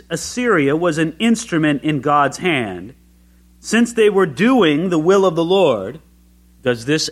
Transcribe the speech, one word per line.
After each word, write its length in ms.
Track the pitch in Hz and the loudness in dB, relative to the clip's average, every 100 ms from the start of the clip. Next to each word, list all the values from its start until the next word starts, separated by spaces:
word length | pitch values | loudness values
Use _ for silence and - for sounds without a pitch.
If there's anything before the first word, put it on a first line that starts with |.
| - | -10
Assyria 680 | 165 - - 247 185 139 156 | -8 -8 -4 0 2 2 0
was 200 | 180 156 | 0 0
an 180 | 160 - | -2 0
instrument 640 | 226 220 - 165 156 143 | 0 0 0 0 0 0
in 160 | 156 151 | -2 -2
God's 380 | 135 147 139 - | 0 2 0 -2
hand, 560 | 180 147 110 90 98 - _ _ _ _ _ _ | -2 -2 -4 -8 -14 -20 _ _ _ _ _ _
since 320 | - 220 233 | -4 0 0
they 180 | 226 208 | 2 2
were 160 | 196 185 | 2 0
doing 600 | 131 220 262 170 147 185 | 0 2 4 2 2 0
the 100 | 170 | 0
will 280 | 160 196 190 | 2 2 2
of 100 | 165 | 0
the 80 | |
Lord, 560 | 165 190 175 110 95 151 - _ _ _ _ _ | 0 2 2 0 -4 -12 -20 _ _ _ _ _
does 220 | 127 120 120 | -4 -4 -2
this 240 | 156 - | -4 -4